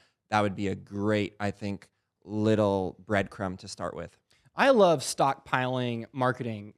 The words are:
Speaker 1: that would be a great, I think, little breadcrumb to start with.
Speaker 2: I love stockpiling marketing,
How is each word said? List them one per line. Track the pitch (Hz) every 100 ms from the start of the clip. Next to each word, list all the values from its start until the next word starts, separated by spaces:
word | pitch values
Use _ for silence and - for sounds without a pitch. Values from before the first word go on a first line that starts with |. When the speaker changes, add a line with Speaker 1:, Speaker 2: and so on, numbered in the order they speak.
| _ _ -
Speaker 1:
that | 107
would | 104 90
be | 98
a | 95
great, | 92 101 104 107 101 -
I | 104
think, | - 104 98 - _ _ _ -
little | 107 107 107 101 98 92 - 95
breadcrumb | 101 95 - 95 92
to | 98
start | - 90 85
with. | 82 _ _ _ _ -
Speaker 2:
I | 254
love | 247 185 151
stockpiling | - - 139 - - 131 127 127 123 117 113
marketing, | 139 127 120 120 104 104